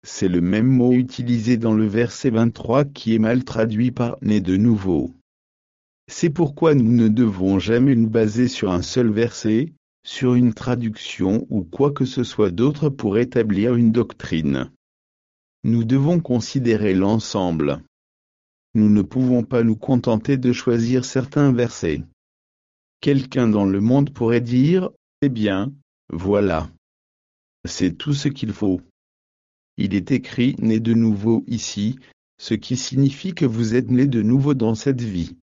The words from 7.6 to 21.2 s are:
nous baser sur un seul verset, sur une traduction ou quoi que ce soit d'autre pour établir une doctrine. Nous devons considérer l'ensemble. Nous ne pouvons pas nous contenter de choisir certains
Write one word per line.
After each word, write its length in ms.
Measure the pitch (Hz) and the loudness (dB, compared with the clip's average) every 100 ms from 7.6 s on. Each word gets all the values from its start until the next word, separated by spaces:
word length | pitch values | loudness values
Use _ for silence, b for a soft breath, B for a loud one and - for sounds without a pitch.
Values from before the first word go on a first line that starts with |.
| 95 117 135 120 | 2 2 4 4
nous 140 | 113 | 2
baser 380 | 113 110 107 123 | 2 0 2 0
sur 240 | - 101 | 0 -2
un 120 | 90 | -2
seul 260 | 90 127 117 | -2 0 0
verset, 640 | 104 117 - 110 110 165 _ _ _ - | 0 -2 -2 -2 0 -2 _ _ _ -16
sur 300 | - 127 123 | -4 0 4
une 180 | 123 | 2
traduction 920 | 107 - 123 113 107 - - 95 107 - | 0 -4 -4 -4 -8 -14 -4 -2 -2 -2
ou 140 | 107 | -6
quoi 280 | 87 - 143 | -6 -2 -2
que 140 | 143 131 | 0 -4
ce 180 | 123 | -2
soit 280 | 120 - 104 | -4 0 0
d'autre 380 | 87 131 147 156 | 2 0 0 -4
pour 280 | 131 107 101 | -2 -2 0
établir 560 | 123 123 110 98 113 | 0 0 0 0 2
une 180 | 120 117 | 4 4
doctrine. 800 | 117 113 - - 80 73 67 64 _ _ _ _ _ _ _ _ _ | 2 -2 -6 -4 -2 0 -2 -4 _ _ _ _ _ _ _ _ _
Nous 200 | - 117 | -2 0
devons 360 | 113 135 143 175 | 2 2 2 0
considérer 760 | 165 123 - 143 117 104 104 | 0 -2 -2 -2 0 2 2
l'ensemble. 880 | 95 98 110 - 104 90 82 71 69 - _ _ _ _ _ _ _ _ 110 | 2 2 0 -2 -4 -2 0 -2 -4 -10 _ _ _ _ _ _ _ _ 2
Nous 140 | 107 | 4
ne 120 | 104 | 4
pouvons 400 | 95 127 127 123 | 2 -2 2 0
pas 220 | 113 123 | 0 0
nous 120 | 113 107 | 0 0
contenter 600 | - 127 - 110 127 135 | 0 0 2 -2 0 0
de 160 | 123 | 0
choisir 520 | 123 - 117 117 127 127 | 0 0 0 2 -2 -2
certains 460 | 135 | -6